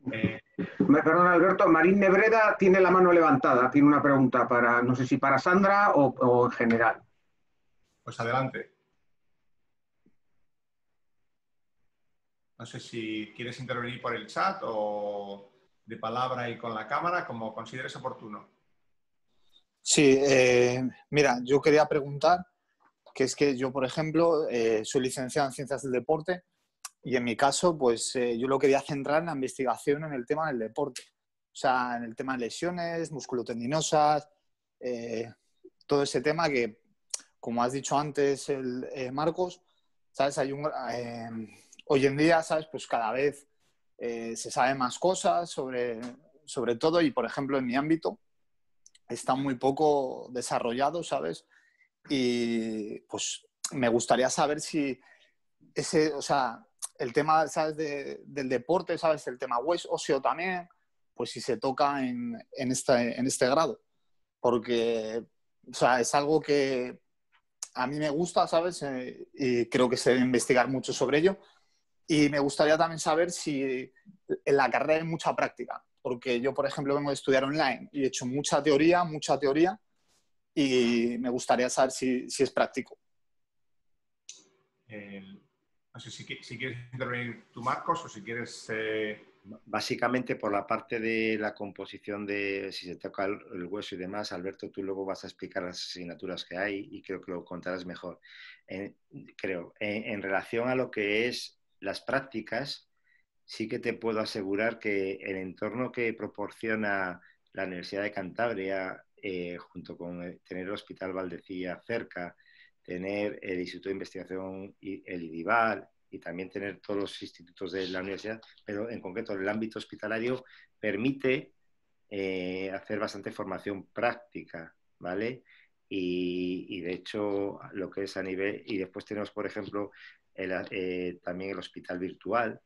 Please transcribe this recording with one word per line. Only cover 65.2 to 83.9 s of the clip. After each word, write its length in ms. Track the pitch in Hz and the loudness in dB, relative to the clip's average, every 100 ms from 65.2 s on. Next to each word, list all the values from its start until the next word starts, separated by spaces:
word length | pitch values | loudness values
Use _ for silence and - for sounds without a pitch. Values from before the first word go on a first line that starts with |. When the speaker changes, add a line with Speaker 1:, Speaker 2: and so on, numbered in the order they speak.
| - _ _ _ - | -8 _ _ _ -16
Speaker 3:
o 40 | |
sea, 260 | 123 139 127 | 0 4 4
es 140 | - 147 | 4 2
algo 240 | 143 156 | 4 2
que 600 | 147 143 135 131 123 190 _ _ _ _ _ _ - | 4 2 2 0 -4 -8 _ _ _ _ _ _ -14
a 140 | - 127 | -4 -4
mí 100 | 147 | -2
me 120 | 151 | -2
gusta, 380 | 143 175 202 170 | 0 0 2 4
¿sabes? 340 | 170 175 175 | 4 2 -4
Eh, 440 | 143 131 127 113 - | -6 -6 -8 -12 -18
y 320 | - 131 120 113 | -2 0 2 2
creo 220 | 131 127 | 4 4
que 80 | 123 | 4
se 140 | - | 4
debe 100 | 127 | 4
investigar 460 | 127 123 - 127 120 | 6 4 4 4 4
mucho 240 | 131 - | 0 -2
sobre 260 | 123 123 147 | -2 2 4
ello. 180 | 170 196 _ _ _ _ _ _ _ | 4 2 _ _ _ _ _ _ _
Y 160 | 151 147 | 4 4
me 100 | 147 | 4
gustaría 360 | - - 151 156 | 0 4 4 4
también 220 | 165 160 | 2 0
saber 300 | 165 156 175 | 0 2 2
si 640 | 175 - 143 139 127 131 _ - - _ | 0 -4 -2 -2 -2 -6 _ -20 -20 _
en 300 | - - 143 | -4 2 4
la 120 | 135 | 4
carrera 240 | 120 139 156 | 2 2 0
hay 80 | 165 | 0
mucha 280 | 165 - 139 | -2 -2 0
práctica, 500 | 139 - 120 - _ _ | -2 -4 -12 -12 _ _
porque 400 | - 123 131 120 | -6 -6 -2 0
yo, 140 | 131 131 | 0 0
por 100 | 139 | -2
ejemplo, 300 | - 139 143 | -2 -2 0
vengo 160 | 143 | 0
de 20 | |
estudiar 300 | 135 - 131 | -2 2 4
online 440 | 135 151 147 120 131 | 4 0 0 0 -6
y 120 | 143 | -2
he 40 | 131 | -2
hecho 180 | - 123 | -2 -4
mucha 380 | 131 143 170 | -2 0 2
teoría, 400 | 156 139 160 175 | 4 4 6 4
mucha 340 | 175 151 - 139 | 2 -4 -2 0
teoría, 420 | 143 143 170 214 _ _ _ _ _ _ _ - | 2 4 2 2 _ _ _ _ _ _ _ 0
y 640 | 139 127 117 120 117 120 | 2 4 4 4 2 0
me 100 | 127 | -2
gustaría 400 | 120 - 120 123 | -4 0 2 2
saber 220 | - 131 | 2 0
si, 360 | - 131 127 131 | 2 -2 -2 -4
si 140 | - | 0
es 80 | 131 | 0
práctico. 480 | - 117 - - - _ _ _ _ _ _ _ _ _ | 2 0 -2 -10 -14 _ _ _ _ _ _ _ _ _